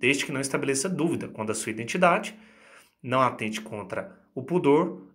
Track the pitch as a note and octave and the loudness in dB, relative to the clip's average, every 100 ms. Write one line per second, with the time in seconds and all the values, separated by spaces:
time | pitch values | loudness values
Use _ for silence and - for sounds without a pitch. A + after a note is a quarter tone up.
0 | B2 C#3+ - C3+ C3+ D3 C#3 C3+ F#3+ D#3+ | 2 2 0 -4 -2 -2 0 -2 -2 -2
1 | E3 A2 G#2+ - G#2+ G#2 - A2 A#2 F#3 | -2 -2 -6 -6 -4 -4 -6 -6 -6 2
2 | F3+ F#3+ - - - _ - - _ _ | 4 4 0 -12 -20 _ -20 -20 _ _
3 | B2+ C3 B2+ - G#2+ G#2+ - G#2+ F#2+ - | 0 4 4 2 -4 -6 -8 -10 -8 -8
4 | F#2 - _ - B2+ F3 C#3+ C#3+ F3+ - | -8 -12 _ -10 -2 2 6 6 4 -4
5 | - | -16